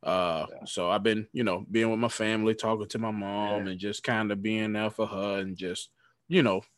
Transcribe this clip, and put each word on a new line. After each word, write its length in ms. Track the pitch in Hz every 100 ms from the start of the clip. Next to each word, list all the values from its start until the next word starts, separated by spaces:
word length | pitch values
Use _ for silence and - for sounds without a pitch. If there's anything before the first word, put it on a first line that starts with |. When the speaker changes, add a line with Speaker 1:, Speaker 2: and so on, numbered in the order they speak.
Speaker 1:
Uh, 440 | - 92 87 80 76
Speaker 2:
Yeah. 140 | - -
Speaker 1:
so 240 | - 87
I've 120 | 101
been, 260 | 107 107 104
you 120 | -
know, 220 | 110 90 107
being 200 | 110 113
with 80 | 110
my 100 | 117
family, 460 | - 110 110 110
talking 340 | 110 113 110 104
to 100 | 117
my 120 | 110
mom, 540 | 107 98 101 104 104
Speaker 2:
Yeah. 80 | 98
Speaker 1:
and 80 | 92
just 220 | 101 101
kinda 340 | - 113 107 101
being 360 | 107 110 110
there 160 | 104 107
for 160 | - 110
her, 320 | 101 101 98
and 180 | 95 90
just, 340 | 90 87 - _ _ _ _
you 140 | 175
know 200 | 123 95 -